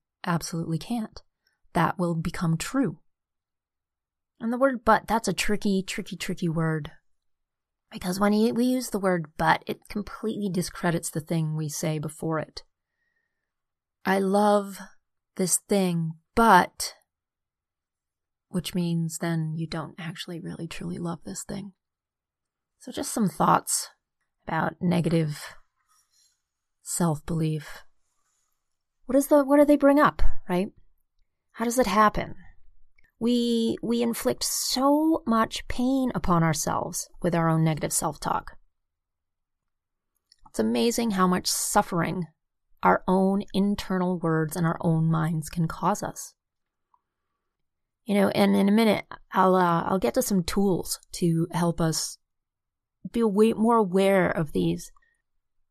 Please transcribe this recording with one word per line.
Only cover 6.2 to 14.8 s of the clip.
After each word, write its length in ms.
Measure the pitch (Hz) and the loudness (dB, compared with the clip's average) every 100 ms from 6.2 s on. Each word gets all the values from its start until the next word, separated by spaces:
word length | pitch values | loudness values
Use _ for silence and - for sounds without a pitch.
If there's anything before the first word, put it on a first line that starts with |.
| - 180 170 | -8 -4 -2
word. 440 | 160 160 156 151 - _ _ _ _ _ _ _ _ _ | -2 -2 -2 -6 -16 _ _ _ _ _ _ _ _ _
Because 280 | 220 180 190 | -10 -6 0
when 140 | 202 | 2
you, 220 | 214 226 233 | 4 2 2
we 100 | 254 | 0
use 240 | 254 240 | 0 -4
the 80 | 202 | -2
word 300 | 190 180 156 - | 0 0 -4 -2
but, 260 | 160 165 - | 0 0 -2
it 200 | - _ | -12 _
completely 640 | 208 196 - 220 214 202 | -10 -10 -8 -8 -4 -4
discredits 640 | 175 165 - 175 165 - | -4 -4 -4 -2 -2 -4
the 100 | 170 | -8
thing 340 | 151 165 156 156 | -4 -2 -2 -4
we 140 | 151 | -6
say 300 | - 160 156 | -6 -4 -4
before 400 | 156 - 160 156 | -6 -8 -4 -4
it. 240 | - - - _ _ _ _ _ _ _ _ _ _ _ _ _ | -6 -14 -20 _ _ _ _ _ _ _ _ _ _ _ _ _
"I 140 | 190 196 | -2 0
love 640 | 190 202 208 208 196 190 | 2 2 4 2 0 -12